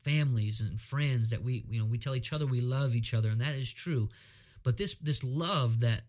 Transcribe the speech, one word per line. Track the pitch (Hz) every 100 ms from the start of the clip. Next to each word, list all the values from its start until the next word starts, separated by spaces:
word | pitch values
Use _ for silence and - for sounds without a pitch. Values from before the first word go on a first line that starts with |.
families | 143 151 143 113 107 110
and | 101 107
friends | - 139 143 127 113
that | 113
we, | 120 123 -
you | 113
know, | 110
we | 117
tell | 139 131
each | 113
other | 151 139
we | 123
love | 123 131 139 117
each | 113
other, | 113 110
and | 113
that | 139 135
is | 123
true. | - 175 135 107 - - - - -
But | 127 120
this, | 202 -
this | 151 143
love | 131 143 165 175 120 113
that | 117 107